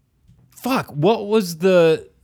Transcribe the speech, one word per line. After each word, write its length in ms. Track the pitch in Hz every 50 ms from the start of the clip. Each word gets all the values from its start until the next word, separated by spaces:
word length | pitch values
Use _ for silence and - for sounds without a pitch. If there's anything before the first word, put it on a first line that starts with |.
| _ _ _ _ _ _ _ _ _ _
fuck, 380 | _ - - 240 262 214 135 -
what 360 | 120 147 147 196 226 214 208
was 320 | 202 214 226 202 175 170 156
the, 500 | 175 190 185 175 165 160 160 - - - _ _